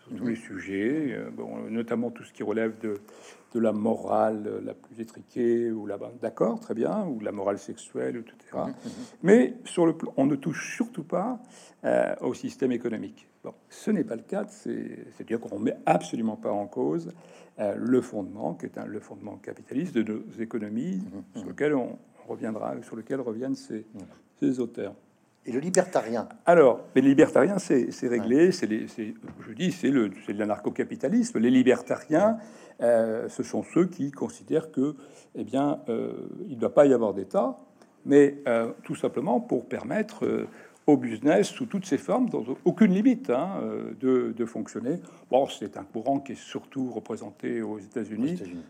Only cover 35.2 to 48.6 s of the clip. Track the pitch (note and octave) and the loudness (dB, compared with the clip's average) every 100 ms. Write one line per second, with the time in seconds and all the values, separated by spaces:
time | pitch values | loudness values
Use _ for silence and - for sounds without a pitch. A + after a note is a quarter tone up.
35.2 | - - G#2 B2+ C#3+ - - A#2 A#2 - | -16 -10 -4 0 0 -2 -4 -4 -4 -8
36.2 | - - G3+ A#2+ A2 - C#3+ B2 A2 G2 | -10 -12 -10 -4 2 6 8 8 4 0
37.2 | F#2+ F#3+ B3 B3+ - _ - _ C3 C#3+ | -2 0 0 -2 -14 _ -20 _ 6 8
38.2 | C#3 C#3+ B2+ A#2 A#2 - - C#3+ B2 - | 8 4 0 0 0 -4 -10 -4 -2 -2
39.2 | B2 A#2+ - C3 - B2+ - G#3+ G#3+ - | 0 0 0 -2 -2 -8 -4 -2 -4 -2
40.2 | A#2 A2+ A2 - - _ - C#3+ B2 A2 | -2 -2 -4 -10 -20 _ 4 4 2 -2
41.2 | C3+ F#3+ G3 - A2 G3+ - F#3 - A3+ | 4 4 4 -2 -6 -4 -2 -2 0 0
42.2 | B3 C#3+ A#2 C3+ - - G#3+ F#3 B3 A#3+ | 0 -2 -4 -2 0 6 6 6 4 4
43.2 | - B2 F3+ F3+ A2 G#2+ A2+ G#2+ C3 B2+ | 2 0 -2 -4 -6 -6 -8 -2 2 2
44.2 | A#2 A2 A2+ A2+ - G#2+ A#2 E3+ - - | 2 -2 -4 -6 -8 -6 -4 -6 -8 -20
45.2 | - B2 C#3 - G2+ G2 G2 A2+ A#2 - | 0 2 2 -2 -10 -10 -10 -6 -2 -2
46.2 | - A2+ - G#2 - C3+ B2+ A2 - A2 | -4 -12 -12 -12 -10 -8 -6 -6 -8 -10
47.2 | G#2+ - B2+ A#2+ G#2+ G#2+ G2 B2 G#2 G#2+ | -10 -10 -6 -4 -6 -8 -8 -8 -6 -4
48.2 | C#3 F3 F#2 F2 | -2 -4 -8 -14